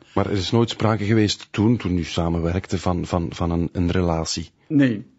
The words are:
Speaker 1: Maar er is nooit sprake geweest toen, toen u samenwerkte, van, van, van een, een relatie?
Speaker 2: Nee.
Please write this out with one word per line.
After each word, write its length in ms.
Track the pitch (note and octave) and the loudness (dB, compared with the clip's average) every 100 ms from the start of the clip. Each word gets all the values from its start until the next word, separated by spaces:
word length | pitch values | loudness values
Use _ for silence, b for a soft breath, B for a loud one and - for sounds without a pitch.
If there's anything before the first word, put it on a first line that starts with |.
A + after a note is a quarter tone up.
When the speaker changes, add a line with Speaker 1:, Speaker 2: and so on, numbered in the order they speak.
| b | b
Speaker 1:
Maar 120 | - G2 | -2 0
er 60 | |
is 200 | G2 F2+ | 0 0
nooit 180 | A#2 A#2 | 2 2
sprake 360 | - G#2+ A2 G2+ | 0 0 0 2
geweest 420 | A2 G#2 - - | 2 2 0 -6
toen, 260 | - G#2 A#2 | 0 2 2
toen 200 | F2+ F2+ | 0 -2
u 60 | |
samenwerkte, 760 | D#2+ - E2+ E2+ E2 F2+ - F#2 | -2 -2 0 0 0 -2 -2 -4
van, 260 | F#2 F2 E2 | -2 -2 0
van, 220 | F2+ D#2+ | -2 -2
van 180 | - E2+ | -4 -2
een, 180 | E2+ E2 | 0 -2
een 200 | F#2 F2 | 0 0
relatie? 600 | F2+ F2 E2 D#2+ - D#2+ _ - | 2 0 0 -2 -6 -10 _ -2
Speaker 2:
Nee. 460 | D3+ C3 G#2 - | 2 2 0 -8